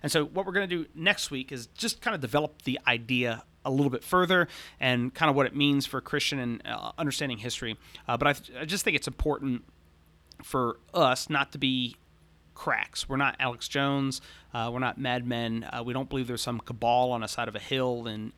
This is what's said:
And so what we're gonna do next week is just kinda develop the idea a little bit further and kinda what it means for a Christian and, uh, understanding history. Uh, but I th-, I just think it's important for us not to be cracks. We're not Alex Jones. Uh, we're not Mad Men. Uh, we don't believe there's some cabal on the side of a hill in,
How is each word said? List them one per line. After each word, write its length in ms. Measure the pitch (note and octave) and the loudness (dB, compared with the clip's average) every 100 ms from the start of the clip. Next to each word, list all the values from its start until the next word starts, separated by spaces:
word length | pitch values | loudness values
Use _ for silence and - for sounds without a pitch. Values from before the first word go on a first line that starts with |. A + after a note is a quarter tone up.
And 80 | D3 | 0
so 140 | E3 D3 | 0 0
what 200 | F3 F#3+ | -2 -2
we're 60 | |
gonna 160 | F#3 F#3+ | 0 0
do 180 | F3 D#3 | -2 -6
next 380 | D#3 E3+ G3+ - | -2 0 0 0
week 200 | C3+ C3 | -6 -6
is 140 | C3 A2+ | -10 -12
just 340 | - B2 - | -6 -4 -2
kinda 180 | A#3+ G3 | -2 -2
develop 440 | B2+ C#3+ D3+ - | 0 2 0 -4
the 160 | - B2+ - | -4 -2 2
idea 560 | A#2 A#2 B2+ A#2+ A2+ - _ | 2 2 0 0 -2 -8 _
a 80 | C#3 | 0
little 180 | C3+ C#3+ | 2 2
bit 140 | A#2+ | 0
further 440 | - F#3 F3+ F#3 E3+ - - - | 2 4 6 4 2 -2 -16 -2
and 360 | C3 B2 B2 - | 2 2 0 2
kinda 180 | D#3 | 4
what 140 | C#3 C3 | 6 4
it 80 | C3 | 4
means 320 | C#3+ C#3 C3 | 4 4 2
for 100 | C3 | -4
a 60 | |
Christian 340 | - D3 - C#3 | -2 -2 0 -2
and, 300 | A#2+ A#2 - | -2 -4 -6
uh, 240 | A2+ - - | -8 -6 -4
understanding 400 | D3+ - C#3+ A2+ | -2 -2 -4 -4
history. 400 | A#2+ - A#2+ A2 - - - | -6 -4 -6 -6 -12 -10 -2
Uh, 80 | A#2+ | 2
but 120 | D3 | 2
I 60 | |
th-, 260 | C#3+ - B2 | 2 -4 -10
I 60 | D#3 | -4
just 180 | F#3+ | -2
think 120 | - D3 | 0 0
it's 120 | - | 0
important 560 | B2+ D3+ C#3+ C#3 A#2+ - _ _ _ _ _ - - | -2 0 0 0 -2 -6 _ _ _ _ _ -20 -20
for 360 | - C3+ A#2+ - - | -4 0 0 -2 -4
us 340 | F3 C#3 B2+ - | 4 4 4 0
not 240 | D3 C#3 | 0 0
to 40 | C#3+ | 0
be 380 | C3+ C3 A#2+ - _ _ _ _ _ | 0 2 0 -6 _ _ _ _ _
cracks. 560 | - - A2 - - - | -8 -2 -2 -2 -6 -4
We're 80 | C3+ | 0
not 180 | C#3 - | 0 0
Alex 300 | C3 A#2+ - | -2 -4 -4
Jones. 540 | C#3+ C#3 C#3 C3+ C3 - - - | 0 2 2 0 -2 -10 -20 -8
Uh, 160 | A#2+ A#2 | -4 -2
we're 80 | A#2+ | -2
not 180 | B2+ - | -2 -2
Mad 300 | C3 B2 A#2+ | -2 -2 -2
Men. 400 | A#2 A#2 A2+ - | -2 -2 -4 -4
Uh, 100 | A#2+ | -6
we 80 | A#2+ | -4
don't 160 | B2+ C3+ | -4 -4
believe 200 | C3+ B2 | -4 -2
there's 140 | A#2+ | -4
some 200 | - A#2+ | -4 -4
cabal 500 | - A#2 A#2 B2 B2+ | -6 -2 2 4 4
on 80 | A#2+ | 0
the 80 | A2 | -4
side 220 | - A#2 | -4 -4
of 60 | G#2 | -6
a 20 | |
hill 480 | - C3+ B2+ A#2+ A#2 | -2 0 0 -2 -4
in, 240 | G#2+ A2 | -6 -8